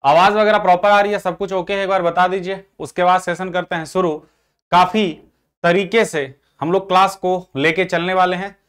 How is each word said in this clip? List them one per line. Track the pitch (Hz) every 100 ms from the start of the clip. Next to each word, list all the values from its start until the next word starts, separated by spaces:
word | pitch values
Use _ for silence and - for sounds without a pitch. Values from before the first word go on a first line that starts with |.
आवाज | 139 156 190
वगैरह | 208 214 208
प्रॉपर | 196 180 202
आ | 202
रही | 202
है, | 202
सब | 185 170
कुछ | 196
ओके | 190 170
है, | 196
एक | 196
बार | 190
बता | 170 175 185
दीजिए। | 190 180 190 - _
उसके | 156 -
बाद | 180 180
सेशन | 180 170 185
करते | 180 175
हैं | 170
शुरू। | 156 185 180 151 _ _ _ _ _
काफी | 175 180 214 196 151 _ _ _ _
तरीके | 170 175 180 226
से | 220 156 135 131 _ _
हम | 147
लोग | 190 190
क्लास | 180 190 -
को | 180 185 180 135
लेके | 156 165
चलने | 175 170 175
वाले | 185 180 180
हैं। | 196 -